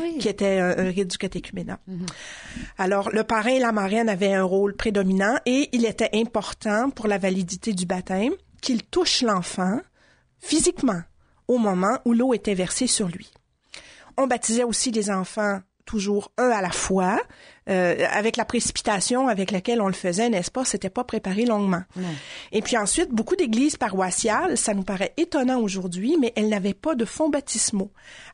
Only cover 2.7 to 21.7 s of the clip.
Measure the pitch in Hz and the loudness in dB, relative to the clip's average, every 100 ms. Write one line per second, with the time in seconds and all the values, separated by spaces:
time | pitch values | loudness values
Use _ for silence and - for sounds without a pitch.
2.7 | - 190 196 202 214 220 226 226 262 233 | -2 0 2 2 0 2 0 2 2 2
3.7 | 214 196 220 226 185 196 196 185 196 202 | 2 2 2 2 2 2 2 2 2 0
4.7 | 202 226 202 190 190 202 285 247 262 294 | 0 0 2 2 4 2 2 2 2 2
5.7 | 240 226 190 220 214 226 214 - - 220 | 2 2 2 0 2 0 -2 -4 -6 -2
6.7 | 208 269 262 214 196 190 190 175 185 233 | 0 0 0 0 0 0 0 -2 -4 -4
7.7 | 185 180 185 - 190 247 381 _ - - | -2 -2 -2 -2 0 0 -2 _ -6 -2
8.7 | 233 - 359 339 - 233 185 - - 185 | -2 0 0 2 2 2 0 -2 -2 -2
9.7 | 254 - _ _ _ _ _ - 311 349 | -2 -6 _ _ _ _ _ -2 2 2
10.7 | 339 254 175 - _ _ _ - 247 214 | 2 0 0 -6 _ _ _ 0 2 2
11.7 | 180 196 262 240 233 262 214 214 185 175 | 2 2 2 2 2 2 2 0 -2 -2
12.7 | - 254 - 180 - - _ _ _ _ | -2 0 0 -2 -6 -14 _ _ _ _
13.7 | - - - - - 269 240 220 226 240 | -20 -20 -20 -8 0 0 0 0 0 0
14.7 | 202 262 220 202 190 185 220 208 196 - | 0 0 0 0 -2 -2 -2 -2 -2 -8
15.7 | _ - 220 196 202 - - 247 214 180 | _ -6 -2 0 0 -2 0 2 2 0
16.7 | - - 190 185 240 - - - - - | -2 0 2 2 0 -2 -10 -20 -12 -2
17.7 | 190 175 - 165 208 226 233 220 240 - | 2 2 2 0 0 0 0 -2 -2 -2
18.7 | - 226 196 - 247 262 196 190 190 240 | -2 -2 0 0 2 2 0 -2 -2 0
19.7 | 233 196 180 180 175 240 190 175 254 254 | 0 0 0 -2 0 0 0 -2 -4 -4
20.7 | 196 190 247 247 220 190 196 240 208 196 | -4 -4 -6 -4 -4 -2 0 2 2 2